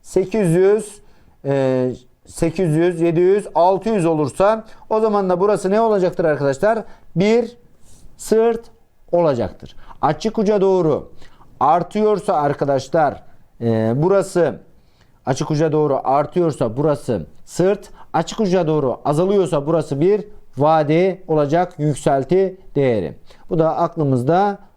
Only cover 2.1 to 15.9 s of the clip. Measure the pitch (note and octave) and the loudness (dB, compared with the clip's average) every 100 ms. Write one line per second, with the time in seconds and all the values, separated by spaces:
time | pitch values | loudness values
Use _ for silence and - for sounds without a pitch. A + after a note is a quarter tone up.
2.1 | _ - - E3 E3 F3+ D3+ F3 E3 E3 | _ -20 -4 -4 0 0 2 0 2 0
3.1 | D#3+ F3+ G#3 G3+ D#3 F3 F#3+ G#3 G#3+ E3 | 2 4 2 0 2 2 2 0 0 0
4.1 | D#3 C#3+ - G3 A3 - - - A3 A3 | 0 -2 2 2 2 -6 -20 -4 0 0
5.1 | G#3 F#3+ F3+ G3+ G3+ F#3+ G#3 A3+ G#3 F3+ | 0 0 0 0 0 0 0 2 2 0
6.1 | - E3 C#3+ C#3+ C3+ G#3 A3+ - - - | 0 -2 0 -2 0 0 -2 -6 -18 -8
7.1 | E3 G3+ A3+ A3+ - _ - - - - | 0 2 2 0 -10 _ -20 -20 -20 -20
8.1 | - - A3 A#3 A#3 - _ _ _ - | -18 0 2 4 0 -8 _ _ _ -2
9.1 | F3 E3 B2 B2+ - - - - - C3+ | 0 2 0 -4 -8 -20 -20 -20 -4 -2
10.1 | D3+ A3+ A3 G3+ G#3 G3 F#3 E3 A2+ - | -2 -4 -2 0 2 2 2 2 -2 -4
11.1 | - - - - - C3+ E3+ - G#3 G#3+ | -18 -20 -20 -20 -2 2 2 0 0 0
12.1 | G3+ - E3 D3 C#3+ C#3+ C3+ - E3+ C#3+ | 0 0 0 0 -2 0 -2 0 0 0
13.1 | - - - - - A#2 A2+ A2 B2 E3+ | -2 -18 -20 -20 -6 -2 0 0 0 2
14.1 | G3 F#3 F3+ D#3 G2+ - - _ _ _ | 2 0 0 0 -2 -16 -20 _ _ _
15.1 | _ - C3+ D3+ D3+ D#3+ D#3 D3+ | _ -6 -4 -2 0 0 0 0